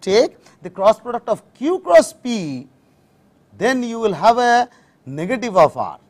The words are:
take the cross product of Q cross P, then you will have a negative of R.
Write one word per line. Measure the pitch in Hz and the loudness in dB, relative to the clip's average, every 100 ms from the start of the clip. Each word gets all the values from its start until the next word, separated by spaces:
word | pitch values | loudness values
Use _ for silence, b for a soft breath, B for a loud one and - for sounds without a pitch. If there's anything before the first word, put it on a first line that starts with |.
take | - 202 302 - b b | 0 2 2 -4 b b
the | 185 | -16
cross | 185 190 214 | 0 0 0
product | 247 233 233 | -4 -10 -6
of | 208 _ | -6 _
Q | _ 277 359 | _ -6 -4
cross | 370 339 - | 4 4 4
P, | - 247 233 160 127 - _ _ _ _ _ _ _ _ - | -4 -8 -6 -6 -10 -14 _ _ _ _ _ _ _ _ -4
then | 214 262 | -2 -2
you | 240 226 | -4 -4
will | 220 | -4
have | 165 196 233 | 0 0 2
a | 240 240 247 b b b - | 2 0 -2 b b b -14
negative | 139 180 254 233 185 | -10 -6 -6 -2 2
of | 147 131 | 2 2
R. | 95 71 _ | -10 -12 _